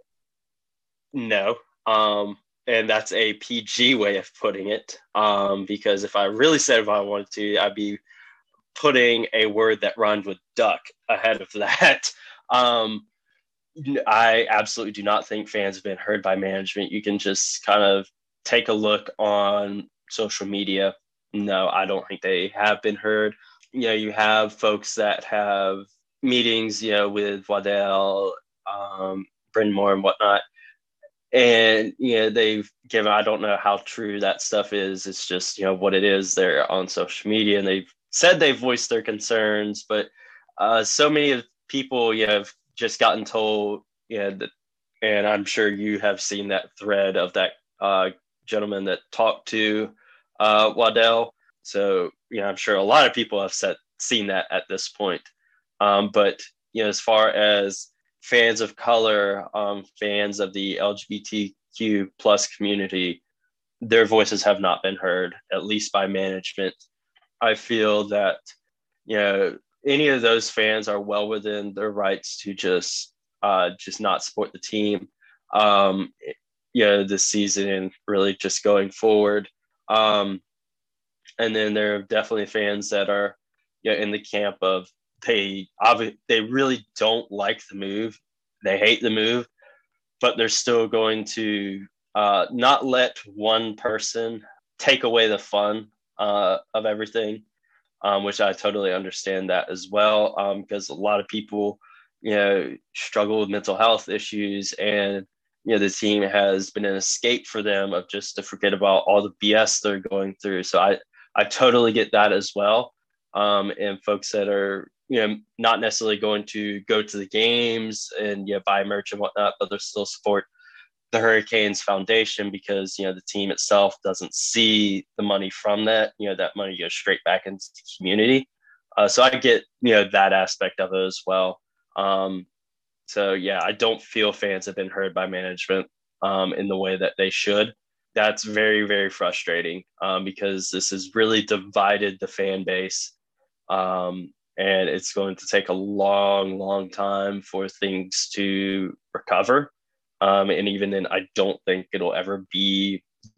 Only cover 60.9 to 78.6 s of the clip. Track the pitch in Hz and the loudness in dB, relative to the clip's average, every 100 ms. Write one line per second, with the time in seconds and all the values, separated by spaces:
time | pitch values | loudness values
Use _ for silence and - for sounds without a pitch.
60.9 | 101 - 104 - 107 98 - _ - 113 | -4 -10 -12 -6 -6 -6 -10 _ -6 -2
61.9 | 101 95 - 113 101 - - 101 101 95 | -2 -4 -2 2 2 0 -4 -2 -2 -2
62.9 | 95 90 85 _ _ _ _ _ _ 113 | -2 -4 -6 _ _ _ _ _ _ 2
63.9 | 113 107 110 101 101 104 98 95 - 95 | 4 6 4 4 2 2 2 2 0 -2
64.9 | 95 95 90 90 - _ 92 98 107 - | -4 -2 -2 -4 -8 _ -6 -2 -4 -2
65.9 | 98 98 98 95 95 - - 95 - _ | 0 0 -2 -4 -4 -8 -6 -6 -6 _
66.9 | _ _ _ _ _ 117 107 - 113 107 | _ _ _ _ _ 0 0 -2 2 2
67.9 | 107 101 104 98 - - - _ _ _ | 2 0 0 0 -2 -12 -20 _ _ _
68.9 | _ - 107 101 98 95 - _ _ 139 | _ -4 0 2 2 0 -2 _ _ 0
69.9 | 143 147 131 113 113 110 - 107 110 107 | 2 2 4 4 2 0 0 2 2 -2
70.9 | 104 104 104 107 107 104 104 101 98 107 | -4 -2 -2 -2 -4 -4 -6 -6 -6 -4
71.9 | 104 98 98 - - 101 95 95 90 - | -2 -2 -2 -6 -10 -10 -4 0 0 0
72.9 | - - _ _ _ 101 95 90 92 - | -8 -10 _ _ _ 0 2 0 -4 -14
73.9 | - 104 90 - - 104 - - 107 104 | -4 -2 -2 -2 -6 -6 -8 -6 -2 -2
74.9 | 101 - _ _ _ _ 104 107 101 98 | -2 -6 _ _ _ _ 2 4 6 4
75.9 | 98 92 _ - - _ _ _ 123 104 | 2 -4 _ -16 -16 _ _ _ 2 6
76.9 | 101 98 98 - 107 101 98 98 95 95 | 4 2 0 0 0 0 -2 -2 -2 -4
77.9 | - - 98 98 95 95 - | -10 -2 0 0 0 -4 -2